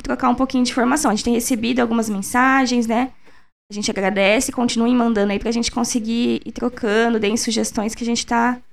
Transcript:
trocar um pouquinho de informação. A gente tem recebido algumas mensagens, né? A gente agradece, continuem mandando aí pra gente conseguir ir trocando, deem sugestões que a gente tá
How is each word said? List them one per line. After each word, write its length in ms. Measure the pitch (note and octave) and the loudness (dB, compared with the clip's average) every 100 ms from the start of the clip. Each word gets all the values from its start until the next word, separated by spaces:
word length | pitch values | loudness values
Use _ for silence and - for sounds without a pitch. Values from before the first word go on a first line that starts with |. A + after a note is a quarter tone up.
trocar 280 | - B3+ B3+ | -6 -2 0
um 60 | B3 | 2
pouquinho 280 | C4 B3+ | 0 0
de 80 | B3 | 0
informação. 400 | - A#3+ D4+ C#4+ | 2 2 2 2
A 40 | G#3+ | 0
gente 80 | |
tem 100 | A#3+ | 0
recebido 460 | A#3 - A#3 A#3 B3+ | 0 0 -2 0 0
algumas 280 | A#3 A#3 A3 | 2 0 0
mensagens, 760 | G3 G3 B3 C4 C4+ B3 A#3+ A#3 | -4 -2 2 4 4 2 2 0
né? 240 | A3+ B3+ - - - - _ - | 0 -2 -6 -20 -20 -20 _ -14
A 20 | G#3 | -8
gente 140 | G#3+ | -4
agradece, 600 | G3 F#3+ G3+ G3 A3 C4 | -2 0 2 4 4 0
continuem 440 | - A#3+ A3+ A#3 B3 | -2 -2 0 2 2
mandando 360 | A#3 G#3+ G3+ | 2 2 0
aí 60 | G3+ | 0
pra 120 | A3+ | -2
gente 200 | A#3 A#3 | -2 -2
conseguir 720 | B3 A#3 B3+ G#3+ A#3 A#3+ A3+ | -2 -2 -2 -2 -2 0 -2
ir 80 | - | -6
trocando, 680 | - A#3+ B3 G#3+ G#3+ A#3 A#3 | -6 -6 -2 0 2 2 2
deem 180 | G#3 A#3+ | 0 0
sugestões 560 | - A3 A3 - G#3+ | -2 -2 -2 -2 -4
que 100 | - | -4
a 20 | A#3 | -4
gente 200 | A#3 - | -4 -2
tá 340 | A#3 A#3+ B3 - | 0 0 -2 -10